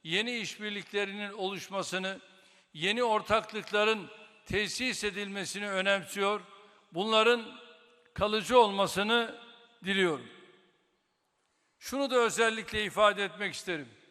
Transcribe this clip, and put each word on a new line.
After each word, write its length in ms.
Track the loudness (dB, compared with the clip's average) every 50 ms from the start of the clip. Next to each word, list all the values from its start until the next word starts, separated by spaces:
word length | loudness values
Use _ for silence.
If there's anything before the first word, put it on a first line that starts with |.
| -6
yeni 340 | -2 -2 -2 -2 -2 -4 -6
işbirliklerinin 920 | -6 -8 -10 -10 -8 -8 -8 -8 -10 -6 -4 -4 -4 -4 -6 -8 -10 -10
oluşmasını, 880 | -8 -6 -6 -6 -6 -8 -10 -6 -6 -6 -4 -4 -4 -4 -4 -6 -8 -10 -14 -20 -20 -20 _ _ _ _ _ _ -10
yeni 300 | -4 -2 -2 0 0 2
ortaklıkların 1040 | 2 2 0 2 2 0 0 0 -2 -10 -10 -8 -2 0 2 4 2 2 0 -4 -12 -16 -20 -20 -20 _ _ _
tesis 580 | -4 -2 -2 -2 -2 -4 -4 -4 -4 -4 -4 -6
edilmesini 680 | -6 -4 -6 -8 -6 -6 -8 -8 -6 -6 -6 -6 -4
önemsiyor. 720 | -2 0 2 2 0 0 -2 -6 -2 0 2 2 0 0 -4 -12 -20 -20 -20 -20 -20 _ _ _
Bunların 680 | -6 -4 0 4 4 6 6 6 4 2 -2 -10 -16 -18 -20 -20 -20 -20 -20 _ _ _ _ _ _
kalıcı 440 | -2 0 0 0 -2 0 6 8 8
olmasını 760 | 8 8 6 2 2 2 2 0 2 2 2 2 2 -2 -8 -14 -18 -20 -20 -20 -20 _ _ _ -4
diliyorum. 440 | 0 2 4 4 2 2 -2 -6 -14 -20 -20 -20 -20 -20 _ _ _ _ _ _ _ _ _ _ _ _ _ _ _ _ _ _ _ _ _ _ _ _ _
Şunu 320 | -12 -6 -2 -2 0 2
da 60 | 4
özellikle 680 | 4 4 4 2 2 2 2 2 -2 -6 -6 -4 -4 -4
ifade 400 | -2 2 4 4 4 4 2 -4
etmek 300 | -6 -4 -6 -8 -8 -8
isterim. 340 | -8 -6 -6 -6 -6 -6 -12 -18 -20 _ _